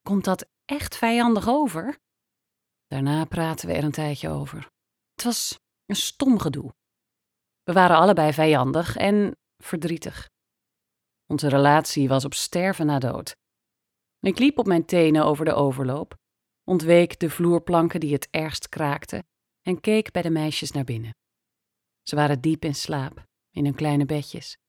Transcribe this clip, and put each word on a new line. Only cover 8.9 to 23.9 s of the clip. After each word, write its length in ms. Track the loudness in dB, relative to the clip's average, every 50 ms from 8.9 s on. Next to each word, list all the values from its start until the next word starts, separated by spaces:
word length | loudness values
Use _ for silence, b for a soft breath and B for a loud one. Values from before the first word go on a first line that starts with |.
| -4
en 400 | -2 0 2 2 2 2 0 -4 _ _ _ _ _ -10
verdrietig. 680 | -8 -8 -6 -4 -6 -6 -6 -8 -12 -14 -14 -18 -20 _ _ _ _ _ _ _ _ _ _ _ _ _ _ _ _ _ _ _ _
Onze 160 | -6 -2 0
relatie 600 | 2 2 4 4 6 4 4 2 0 -2 -2 0
was 180 | 2 0 0 -2
op 80 | -4 -6
sterven 520 | -6 -8 -4 -4 -2 -2 -2 -2 -2 -2
na 140 | 0 0 0
dood. 360 | -2 -4 -6 -6 -10 -12 -16 _ _ _ _ _ _ _ _ _ _ _ _ _ _ _ _ _
Ik 200 | -2 -2 0 4
liep 180 | 2 2 2
op 80 | 2 0
mijn 200 | 2 2 2 2
tenen 400 | 2 2 4 6 6 6 4 4
over 200 | 2 0 0 0
de 80 | 0 2
overloop, 600 | 2 2 0 0 -2 -4 -4 -4 -6 -8 _ -16 _ _ _ _ _ _ _ _ _ _
ontweek 560 | -2 0 0 4 6 6 6 6 4 0 _
de 100 | -4 -4
vloerplanken 680 | -2 0 2 2 2 2 2 2 2 2 2 2 0 -2
die 140 | -2 -2 -2
het 140 | -2 -2 _
ergst 400 | -6 -6 -6 -4 -8 -10 -12 -10
kraakten 580 | -6 -4 -2 -2 -2 -4 -8 -10 -10 -10 -10 _ _ _ _ _ _ _
en 180 | _ -4 -4 -2
keek 320 | 0 2 2 2 0 -2
bij 100 | _ -4
de 80 | -2 0
meisjes 420 | 0 0 0 -2 -4 -4 -8 -4
naar 120 | -4 -4 -4
binnen. 320 | -4 -6 -8 -8 -10 -14 _ _ _ _ _ _ _ _ _ _ _ _ _ _ _ _ _
Ze 140 | _ -4 0
waren 260 | 2 2 2 2 0
diep 220 | 0 -2 -2 0 -2
in 120 | -6 -4
slaap, 500 | -6 -6 -6 -4 -6 -6 -8 -10 -16 -20 _ _ _ _ _
in 160 | _ -2 -2
hun 100 | -2 -2
kleine 300 | -2 -2 0